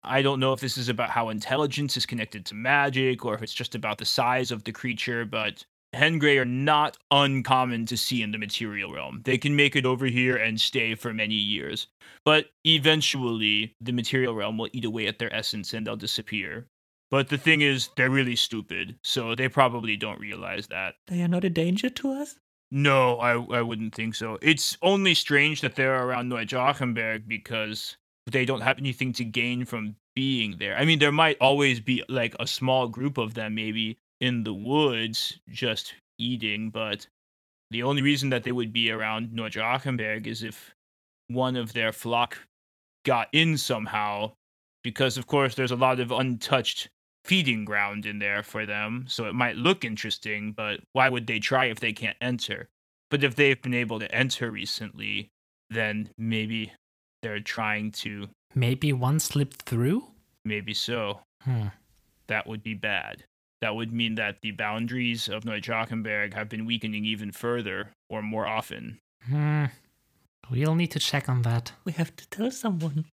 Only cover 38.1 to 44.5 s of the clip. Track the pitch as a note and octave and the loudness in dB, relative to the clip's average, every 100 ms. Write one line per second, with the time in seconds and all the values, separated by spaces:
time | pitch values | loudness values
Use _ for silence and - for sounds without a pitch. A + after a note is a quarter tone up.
38.1 | C#3+ C#3 B2+ B2+ B2 A#2 A#2 A2+ A2 G#2+ | 2 2 0 0 -2 0 0 0 0 -2
39.1 | A2 A2+ A#2 A2 G#2+ A2 C3 C#3 B2 A2 | -2 -4 -6 -6 -4 0 0 0 -2 -2
40.1 | A2 A2 A2+ A2+ - - _ _ _ _ | -4 -6 -8 -10 -12 -20 _ _ _ _
41.1 | _ _ B2 B2+ B2+ A2+ A#2+ A2 A2 A#2 | _ _ -2 0 -2 -4 -2 -2 -2 -2
42.1 | A#2+ A#2+ - - _ _ _ _ _ - | 0 0 -4 -18 _ _ _ _ _ 2
43.1 | A#2+ - D3+ E3 D3+ - A#2+ G#2 G#2+ G#2 | 2 4 4 4 2 0 -2 -2 -2 -2
44.1 | G#2 A2 _ _ | -2 -4 _ _